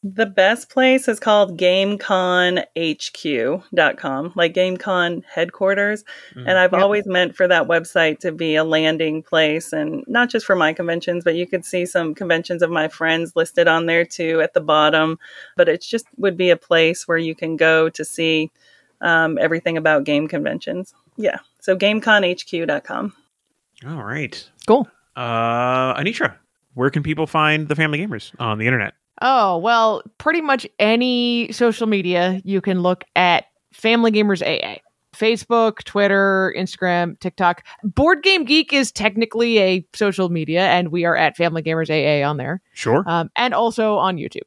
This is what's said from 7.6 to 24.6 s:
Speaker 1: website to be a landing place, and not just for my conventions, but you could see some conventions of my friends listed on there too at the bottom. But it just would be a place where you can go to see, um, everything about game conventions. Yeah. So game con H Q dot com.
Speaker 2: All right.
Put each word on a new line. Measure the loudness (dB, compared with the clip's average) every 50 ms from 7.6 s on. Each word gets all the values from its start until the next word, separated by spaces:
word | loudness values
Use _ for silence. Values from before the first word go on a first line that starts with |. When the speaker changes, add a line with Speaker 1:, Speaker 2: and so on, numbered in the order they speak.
| 0
Speaker 1:
website | 2 0 0 0 -2 0 0 0 0 0 -4
to | -6 -8
be | -6 -4 -4 0 0
a | 0
landing | 0 2 0 2 2 0 0 0 -2 -2 -4 -6 -6
place, | _ 0 2 2 2 0 -2 -6 -6
and | -6 -4 -4 -4 -6 -8 -8
not | -2 0 0 0 2
just | 0 -4 0
for | 0 2
my | 2 2 0
conventions, | 0 -2 -4 -4 -4 -4 -4 -4 -4 -2 0
but | 0 0
you | 0 -2 -2
could | -4 -6 -6
see | -4 -4 -4 -4
some | -2 -2 -2 -2 -2 -6
conventions | -6 -2 0 0 0 0 -4 -2 -2
of | -2 0
my | 0 -2 -2
friends | -2 -4 -4 -2 0 0 0 -2 -2 -2
listed | -2 -2 0 2 2 4
on | 4 4 2 2
there | 0 0 0 0
too | -2 -4 -6 -4 -2 0 0
at | 0 0 _
the | -2
bottom. | 0 2 2 4 4 4 4 2 0 0 -2 -6 -10 -20 -20 -20 -20 -16 _
But | 2 2 2
it | 2 -2
just | -4 -6 -6 -8 -8 _ _
would | -2 -2 -2 0
be | 0 2 2
a | 2
place | 2 _ _ 2 4 4 2 0 -4 -4 -4
where | -2 -2
you | -2 -4 -6
can | _ -6 -6 -2
go | 0 2 4 4 4 2 0
to | -2 -6 -12
see, | -10 -6 -4 -2 0 0 0 -2 -4 _ _ _ _ _ _ _ _ _ _
um, | -2 0 2 2 2 0 0 0
everything | 0 0 -2 -2 -4 -4 -4
about | 0 2 2 2 2 2
game | 0 -2 -2 -2 -2
conventions. | -6 -6 -4 -4 -6 -6 -8 -8 -8 -8 -10 -12 _ _ _ _ _
Yeah. | -4 -4 -4 -4 -6 -14 _ _ _
So | -2 -2 0
game | 2 2 2 0 0
con | 2 4 4 4
H | 4 2 -2 -4 -8
Q | -8 -6 -4 -2
dot | -2 -4 -4 _
com. | -8 -8 -6 -6 -8 -10 _ _ _ _ _ _ _ _ _ _ _ _ _ -14
Speaker 2:
All | -12 -12 -10 -8
right. | -8 -8 -8 -8 -10 -10 -16 -20 _ _ _